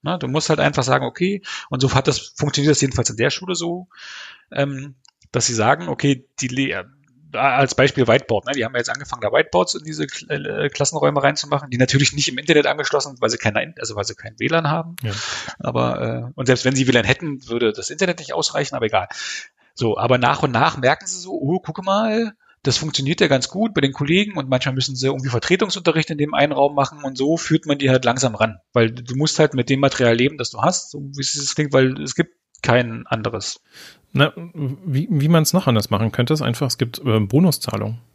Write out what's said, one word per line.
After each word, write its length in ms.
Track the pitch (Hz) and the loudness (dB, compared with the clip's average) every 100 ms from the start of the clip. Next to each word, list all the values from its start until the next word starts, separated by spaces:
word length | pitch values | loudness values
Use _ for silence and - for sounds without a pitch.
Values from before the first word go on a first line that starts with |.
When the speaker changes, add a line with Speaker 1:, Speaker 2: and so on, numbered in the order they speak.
Speaker 1:
Ne? 160 | - 175 | -4 -4
Du 100 | 127 | -2
musst 220 | 143 - | -2 0
halt 100 | 151 | 2
einfach 220 | 143 139 | 2 0
sagen, 240 | 127 135 127 | 2 0 0
„Okay“, 360 | - 180 202 - - - | -2 -2 -2 -8 -14 -8
und 100 | 135 | 0
so 140 | 131 | 2
hat 120 | 131 - | 2 2
das, 120 | - | -2
funktioniert 520 | - - 147 147 147 | -8 -4 -2 2 2
das 80 | 147 | 2
jedenfalls 280 | 139 127 117 | 2 0 -4
in 60 | 110 | 0
der 140 | 127 | -2
Schule 240 | - 185 | -2 -6
so, 340 | 170 170 175 185 - - - - - _ | -6 -4 -8 -12 -20 -18 -18 -18 -20 _
ähm, 460 | - 143 135 143 131 _ _ _ | -4 -2 -4 -12 -18 _ _ _
dass 160 | 123 - | -2 0
sie 80 | |
sagen, 340 | 113 107 151 175 | 2 2 2 0
Okay, 380 | - 143 127 _ - | 0 2 0 _ -8
die 80 | 127 | -6
Le-, 220 | 127 135 92 90 _ _ _ _ | -2 -2 -4 -8 _ _ _ _
äh, 60 | 117 | 0
als 360 | 135 131 139 | 2 4 2
Beispiel 320 | - 139 - 117 | 4 2 4 4
Whiteboard, 380 | 110 - 107 | 4 4 -2
ne? 80 | - | -2
Die 120 | 139 | -4
haben 100 | 113 | -2
ja 40 | 123 | -2
jetzt 120 | 117 | -4
angefangen, 320 | 131 139 120 | -8 -8 -6
da 100 | 107 | 0
Whiteboards 420 | 123 160 180 180 | 0 2 0 0
in 100 | 170 | -4
diese 220 | 151 156 147 | -8 -8 -8
Kl-, 580 | - - 147 147 151 147 | -8 -8 -8 -6 -4 -4
äh, 20 | |
Klassenräume 540 | - 143 156 147 147 | -2 -2 0 0 2
reinzumachen, 480 | 139 147 143 143 139 | 0 0 -4 -4 -4
die 80 | 120 | 0
natürlich 340 | 127 139 135 | 2 4 2
nicht 160 | 143 - | 0 -4
im 80 | 123 | -4
Internet 300 | 147 151 147 | 2 4 4
angeschlossen 460 | 147 139 147 143 | 0 0 -2 -2
sind, 100 | 127 | -2
weil 80 | 113 | -2
sie 80 | 120 | 0
keine 240 | 110 104 | -2 -2
In-, 120 | 143 - | -4 -8
also 180 | 107 104 | -10 -6
weil 80 | |
sie 100 | 101 | -8
kein 240 | - 110 110 | -8 -16 -6
W 80 | 120 | -2
lan 200 | 165 156 | 0 0
haben. 260 | 165 165 175 | -2 -4 -8
Speaker 2:
Ja. 100 | 117 104 - - - - | -8 -6 -8 -8 -10 -8
Speaker 1:
Aber, 400 | - 123 123 123 120 120 120 | -4 0 0 -2 -4 -4 -8
äh, 40 | |
und 100 | - | -4
selbst 220 | 123 127 127 | 2 2 2
wenn 100 | 131 | 2
sie 100 | 131 | 4
W 60 | |
lan 120 | 123 98 | 4 4
hätten, 420 | 135 160 135 - | -2 -2 -10 -6
würde 240 | 117 117 | 0 0
das 160 | 107 123 | 0 -10
Internet 300 | 156 185 170 | -2 -2 -2
nicht 160 | 143 | -4
ausreichen, 400 | 165 156 156 143 | -4 -2 -2 -4
aber 100 | 131 | -2
egal. 240 | 110 101 90 - - - - _ _ | 0 0 -2 -10 -10 -10 -14 _ _
So, 220 | - 117 101 | -2 -2 0
aber 220 | 113 127 | 2 4
nach 240 | 123 143 | 4 2
und 80 | 147 | 0
nach 240 | 117 110 - | 2 2 2
merken 300 | 127 156 - | 0 0 -4
sie 120 | 185 | -12
so, 140 | 180 | -8
„Oh, 260 | - 139 180 | -4 -2 -2
gucke 220 | - 156 | -4 -6
mal, 520 | 185 202 220 220 226 - _ _ | -2 0 0 0 -4 -8 _ _
das 120 | 139 - | -2 0
funktioniert 440 | 156 - 135 175 | -2 -4 -2 0
ja 40 | 165 | 2
ganz 220 | 135 - | 2 0
gut 240 | 185 220 | -2 -2
bei 60 | 180 | 2
den 120 | 139 | 0
Kollegen 420 | 135 143 180 208 185 | 0 2 2 2 -4
und 120 | 131 | 0
manchmal 240 | 127 139 | 0 0
müssen 200 | 131 127 | -2 -4
sie 120 | 131 135 | -2 -2
irgendwie 240 | 135 131 | 0 -2
Vertretungsunterricht 800 | 117 - 185 208 190 170 160 156 | -2 2 2 2 0 2 2 0
in 80 | 151 | -2
dem 160 | 147 | 0
einen 180 | 147 147 | 2 2
Raum 220 | 139 143 | 4 2
machen“ 280 | 143 135 151 | 2 -2 -2
und 140 | 139 131 | -8 -2
so 220 | 139 165 | 0 0
führt 260 | - 156 | 2 0
man 140 | 156 139 | 2 0
die 100 | 135 | 4
halt 160 | 131 | 4
langsam 300 | 123 127 127 | 4 2 -2
ran, 240 | 107 113 98 _ | 2 0 -2 _
weil 160 | 123 113 | 2 2
du 260 | 120 120 127 | 0 -8 -2
musst 220 | 156 - | 0 4
halt 160 | 156 | 2
mit 160 | 131 117 | 2 0
dem 100 | 135 | 2
Material 340 | 139 - 120 | 2 4 4
leben, 220 | 117 131 151 | 4 2 0
das 140 | 120 | -8
du 100 | 110 | 0
hast, 300 | 139 185 - | 0 0 -8
so 100 | 147 139 139 | -14 -12 -6
wie 60 | |
es 320 | 135 147 139 | -6 -4 -4
klingt, 180 | - 147 | -2 2
weil 280 | 135 131 139 | 4 4 0
es 120 | 143 | -6
gibt 220 | - - _ _ _ | -4 -4 _ _ _
kein 440 | - 123 120 113 - | 2 2 2 -8 -6
anderes. 520 | 113 110 110 - - _ - - - _ | -4 -4 -6 -8 -12 _ -20 -20 -20 _
Speaker 2:
Na, 200 | 135 143 - | 0 0 0
wie, 720 | 170 160 139 190 185 135 180 | -16 -8 -6 -6 -2 -2 0
wie 180 | 156 147 | 2 4
man's 260 | 165 151 | 4 4
noch 120 | 185 139 | 2 4
anders 220 | 113 - | 2 2
machen 220 | 101 110 | 0 0
könnte, 220 | - 120 | 0 0
ist 80 | 151 | 0
einfach, 240 | 120 120 131 | 0 -2 -2
es 80 | - | -2
gibt, 220 | 120 - | -4 -2
äh, 140 | 127 110 | 0 2
Bonuszahlungen. 800 | 101 131 185 - - 104 107 117 _ | 4 4 4 2 -4 -4 -4 -8 _